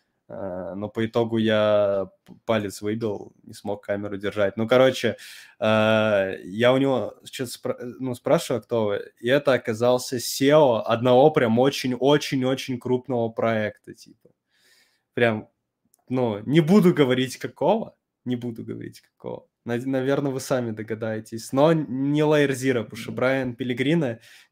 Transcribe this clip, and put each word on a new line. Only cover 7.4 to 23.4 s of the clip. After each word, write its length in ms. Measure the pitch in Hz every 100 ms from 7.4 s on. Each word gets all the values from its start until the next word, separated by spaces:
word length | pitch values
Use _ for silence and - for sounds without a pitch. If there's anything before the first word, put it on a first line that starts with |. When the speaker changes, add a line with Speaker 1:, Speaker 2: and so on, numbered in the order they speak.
| 123
Speaker 1:
спра-, 280 | - - - 123 127
ну, 160 | 131
спрашиваю, 480 | 117 131 165 - 120
кто 240 | - 117 107
вы, 260 | 101 - _
и 100 | 117
это 240 | 143 143
оказался 680 | 123 - 110 120 127 - 123
сео 600 | - - 139 156 139 110 -
одного 440 | 113 127 123 151
прям 260 | 151 120 117
очень-очень-очень 1200 | 135 - 131 123 135 147 - 139 127 131 - 123
крупного 500 | 127 127 - 120 113
проекта, 640 | 113 113 110 104 - -
типа. 360 | - - _ _ _ _ _ _ _ _ _ _
Прям, 340 | - 120 107 - _ _ _ _ _ -
ну, 320 | 127 123 104 110
не 140 | 156
буду 340 | 151 202 175
говорить 440 | 143 131 127 131 -
какого, 580 | 127 - 147 220 226 _ _ _ 127
не 100 | 123
буду 280 | 123 113
говорить 360 | 110 113 117 -
какого. 460 | _ _ - 60 _ _ 117
Нав-, 200 | 120 135
наверное, 460 | 135 131 139 143
вы 80 | 131
сами 320 | - 131 117
догадаетесь. 800 | 110 110 110 113 110 110 113 -
Но 200 | 135 156
не 480 | 160 139 127 139 147
Layer 280 | 151 151 139
Zero, 340 | 127 131 120
потому 120 | 107 107
что 140 | -
Speaker 2:
Да. 20 |
Speaker 1:
Брайан 420 | 113 127 135